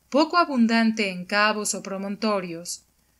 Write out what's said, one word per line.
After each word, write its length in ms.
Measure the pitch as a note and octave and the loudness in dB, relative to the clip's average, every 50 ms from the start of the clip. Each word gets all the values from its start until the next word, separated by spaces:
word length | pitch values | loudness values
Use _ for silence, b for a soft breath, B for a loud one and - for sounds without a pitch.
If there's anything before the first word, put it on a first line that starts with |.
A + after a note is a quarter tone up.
| _ _ | _ _
poco 280 | - C4+ D#4+ D#4+ E4+ F4 | 0 2 2 2 4 2
abundante 720 | E4+ E4 C#4 B3 A#3 A3 A#3 A3+ A3+ A3+ A3 A3 G#3 G3 | 2 2 4 2 4 4 4 4 2 2 2 0 -2 -4
en 160 | F#3 F3+ F3 | -4 -8 -6
cabos 480 | - G#3 G#3 G#3 G#3+ G#3+ G#3+ G#3 - - | -2 2 2 2 2 2 0 -4 -6 -6
o 80 | F#3+ | -6
promontorios, 1040 | G#3+ G3 G3 F#3+ G3 G3 G3+ - - A3 G#3 G3 F3+ F3 E3 E3 F3 - - - _ _ _ _ _ _ _ _ | -8 -8 -8 -8 -8 -8 -6 -4 -2 0 0 -2 -2 -6 -10 -12 -12 -12 -12 -14 _ _ _ _ _ _ _ _